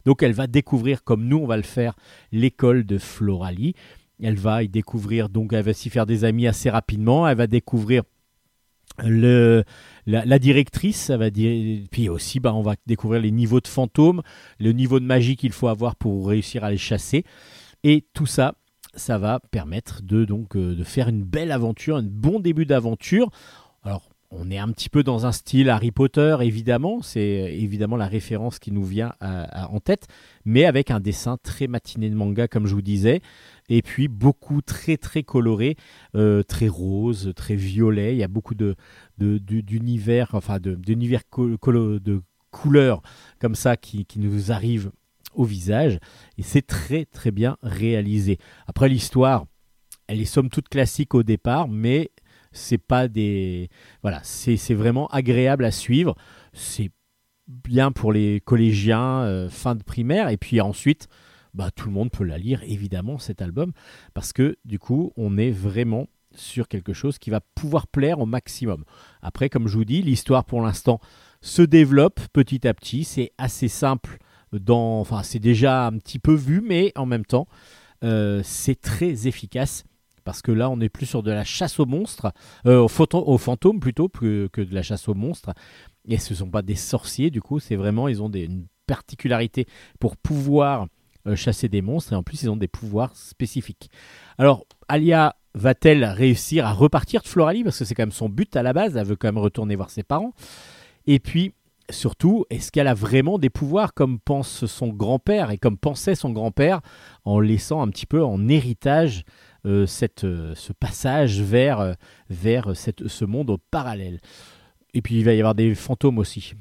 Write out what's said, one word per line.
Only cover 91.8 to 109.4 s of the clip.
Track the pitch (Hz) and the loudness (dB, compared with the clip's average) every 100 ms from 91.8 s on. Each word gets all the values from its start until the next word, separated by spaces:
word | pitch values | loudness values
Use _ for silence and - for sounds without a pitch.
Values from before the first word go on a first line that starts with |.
monstres, | 95 156 - | -2 -4 -4
et | 101 | -6
en | |
plus, | 87 151 | -6 -6
ils | 113 | -4
ont | 107 | -4
des | 95 | -6
pouvoirs | - 110 104 127 - | -6 -6 -4 -4 -6
spécifiques. | - - 120 135 - - - - - - - - | -20 -8 -8 -6 -10 -16 -20 -20 -20 -20 -16 4
Alors, | 139 127 - _ - | 4 4 -2 _ -2
Alia | 147 160 160 151 - _ | 2 4 4 4 0 _
va-t-elle | - 117 127 156 151 113 | 0 0 6 6 6 4
réussir | 98 131 117 - 160 113 | 2 4 2 0 0 0
à | |
repartir | 98 113 160 - - | 4 4 4 0 -4
de | - | -2
Floralie, | 180 160 202 | 0 2 0
parce | 226 - | -4 -4
que | 107 | -6
c'est | |
quand | 117 | -4
même | 110 | -4
son | - 110 | -4 -6
but | 101 208 135 | -4 -4 -2
à | |
la | 123 | 0
base, | 143 214 127 | 0 -2 -2
elle | 98 | -4
veut | 104 | -2
quand | 110 | -2
même | 107 | 0
retourner | 104 - 107 101 | -2 -2 -4 -4
voir | 95 | -6
ses | - | -10
parents. | 104 147 233 - - - - - - _ - | -4 -4 -4 -10 -20 -20 -20 -20 -20 _ 0
Et | 139 | 2
puis, | - 165 190 - _ _ - | 2 -2 -4 -6 _ _ -16
surtout, | - 113 - 170 220 - | -6 -6 0 2 2 -2
est-ce | 113 - | -8 -4
qu'elle | 151 139 | 0 2
a | |
vraiment | 113 107 131 139 202 | 0 2 2 2 0
des | 135 | 0
pouvoirs | - 143 180 208 - | -2 -2 0 0 0
comme | 131 120 | 0 0
pense | - 139 131 - 117 | -2 -4 -4 -6 -8
son | - 120 | -4 -6
grand-père, | 104 107 127 - 208 135 | -2 -2 0 0 0 0
et | 208 | 0
comme | 120 101 | 0 0
pensait | 147 139 - | -4 -4 -2
son | 185 139 | -2 -2
grand-père, | 110 110 - 147 185 - - - - - | -4 -4 2 2 2 -4 -20 -20 -10 0
en | 104 | 2
laissant | 107 107 - 156 | 4 2 -2 -4
un | 120 | -4
petit | - - | -6 -2
peu | 151 | 0
en | 147 98 107 | 0 0 2
héritage, | 151 123 117 139 147 165 98 - _ | 2 0 -2 0 2 2 -2 -12 _